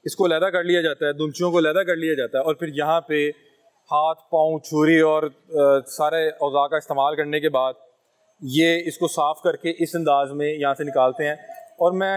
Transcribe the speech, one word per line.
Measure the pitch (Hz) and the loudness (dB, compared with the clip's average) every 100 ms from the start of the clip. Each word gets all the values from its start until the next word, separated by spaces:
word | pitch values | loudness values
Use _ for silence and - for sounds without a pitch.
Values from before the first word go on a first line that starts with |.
| - | -10
इसको | - | 0
अलहदा | 185 160 190 | 0 2 0
कर | 180 | -2
लिया | 175 175 | 0 2
जाता | 160 143 147 | 0 -2 -4
है, | |
दुमचियों | 143 156 143 175 | -2 -6 -2 0
को | 170 | 2
अलहदा | 156 165 | 2 0
कर | 185 165 | 0 -2
लिया | 160 | -2
जाता | 147 120 131 | -2 -2 -2
है | |
और | 160 | -2
फिर | 151 170 | -2 -4
यहाँ | 143 151 165 | -4 0 0
पे | 160 151 147 147 _ _ _ _ _ | 0 -2 -2 -6 _ _ _ _ _
हाथ, | 147 160 160 _ | 0 0 -4 _
पाँव, | 165 156 156 | 0 2 0
छुरी | - 156 156 160 | -4 0 4 4
और, | 160 156 | 4 2
अ, | 151 _ _ 156 143 139 131 | -2 _ _ 2 4 4 0
सारे | - 151 165 160 151 | -2 0 0 -2 -2
औजार | 147 139 143 | -2 0 0
का | 156 | -2
इस्तेमाल | - 139 139 156 | -4 0 0 0
करने | 147 151 | -2 -2
के | 151 | -2
बाद | 139 131 127 _ _ _ _ _ _ | -2 -2 -4 _ _ _ _ _ _
ये | 135 135 165 165 165 | -4 2 2 2 -2
इसको | - 170 | -4 -4
साफ़ | - 147 156 | 0 -2 0
करके | 180 160 165 165 | -2 -2 -6 -4
इस | 165 170 | -4 -2
अंदाज | 156 143 139 | 2 2 0
में | 143 147 | -4 -4
यहाँ | 151 143 | -2 -2
से | 135 | -2
निकालते | 147 131 127 131 | -2 2 2 2
हैं। | 147 151 - - - - | -4 -6 -12 -20 -20 0
और | 175 | 0
मैं | 185 190 | 0 -2